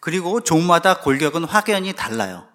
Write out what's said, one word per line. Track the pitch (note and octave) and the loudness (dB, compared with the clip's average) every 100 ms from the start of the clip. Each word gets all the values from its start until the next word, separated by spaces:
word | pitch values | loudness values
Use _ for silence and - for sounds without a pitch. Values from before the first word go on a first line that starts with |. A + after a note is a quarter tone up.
그리고 | - F3 F3 A3+ | -4 -4 -2 -2
종마다 | A#3 D#3+ F3 E3+ F#3+ F#3 | 2 2 4 4 4 2
골격은 | - C3+ D3+ D#3 | 2 0 0 -2
확연히 | E3 G#3+ G3+ G3+ F#3 | 0 -2 0 -2 -4
달라요. | F#3 - A2 G2 F2+ - | -8 -8 -6 -6 -8 -18